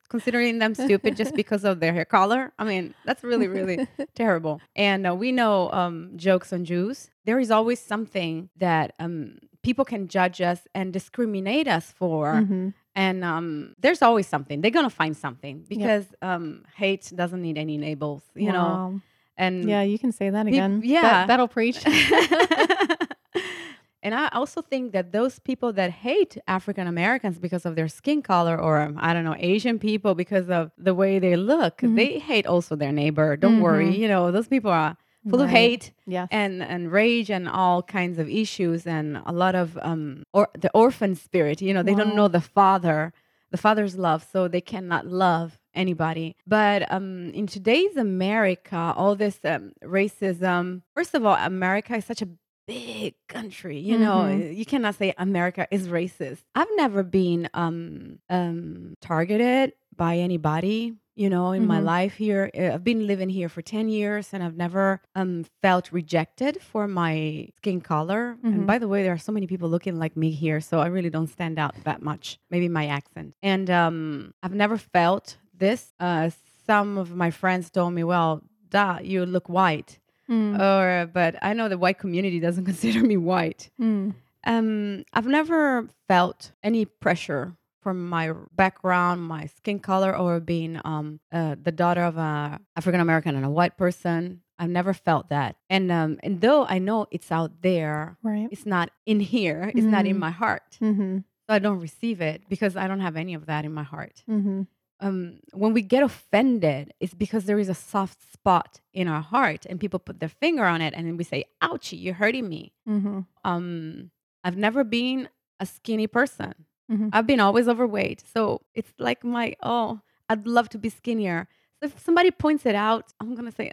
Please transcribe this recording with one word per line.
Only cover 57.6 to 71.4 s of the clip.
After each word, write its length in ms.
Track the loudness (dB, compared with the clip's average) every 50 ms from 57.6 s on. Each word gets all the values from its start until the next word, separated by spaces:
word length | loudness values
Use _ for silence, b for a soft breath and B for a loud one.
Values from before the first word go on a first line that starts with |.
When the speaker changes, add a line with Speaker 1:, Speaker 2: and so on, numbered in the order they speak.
| -2 -2 -2 -4 -8 -10 -12 -14 -14 -16 -18 -20 _ -4
Speaker 1:
um, 680 | -2 -2 0 -2 -4 -6 -8 -10 -12 -14 -14 -16 -18 -18
targeted 720 | -8 -4 0 0 0 0 2 2 2 4 4 4 2 0 -2 _ _ _ -6
by 220 | -2 -2 0 0 0
anybody, 800 | 0 0 -2 0 0 0 -2 0 0 -2 -2 -2 -4 -6 -8 -12 _ _ _
you 140 | -2 0 0
know, 220 | 2 2 0 0
in 160 | 0 2 2 2
my 100 | 2 2
Speaker 2:
Mm-hmm. 80 | 2
Speaker 1:
life 280 | 2 2 0 0 -2 -2
here. 340 | -4 -2 0 0 0 0 -2 -2 -2
Uh, 160 | -2 -2 -2
I've 100 | -2 0
been 220 | 0 0 0 0
living 240 | -2 -2 -2 -2 -4
here 200 | -4 -4 -4 -6
for 120 | -6 -10
ten 280 | -12 -8 -4 -4 -2 -2
years 440 | -2 -2 -2 -2 -4 -4 -6 -8 -8
and 80 | -6
I've 140 | -6 -6 -4
never, 460 | -4 -4 -2 0 2 2 2 2 0 _ _ -6
um, 300 | -4 -4 -2 -2 -4 -6 -10 _ 0
felt 300 | 4 4 4 4 2 -2
rejected 720 | -6 -6 -4 0 0 0 0 0 _ -4 -4 -4 -4 -4
for 260 | -10 -8 -6 -4 -4 -2
my 600 | -2 -2 0 0 0 -2 -2 -4 -6 -8 -12 -14 -16 _
skin 240 | -4 -4 -4 -4
color. 560 | -2 -2 -2 -2 0 0 -2 -2 -2 -4 -6 -4 -2
And 100 | 0 0
Speaker 2:
Mm-hmm. 120 | 2 2
Speaker 1:
by 120 | 2 2 0
the 80 | 2 0
way, 160 | 0 0 0
there 100 | 0 0
are 40 | -2 -4 -4
so 40 | -4
many 120 | -4 -4
people 220 | -4 -6 -4 -2 -2
looking 280 | -2 -2 -2 -4 -4 -4
like 160 | -4 -4 -2
me 140 | 0 0 0
here, 300 | 0 0 -2 -2 -2 -2
so 180 | -2 -2 0 0
I 80 | 2 2
really 220 | 0 -2 -2 -2
don't 180 | -2 -2 -4 -4 -6
stand 220 | -6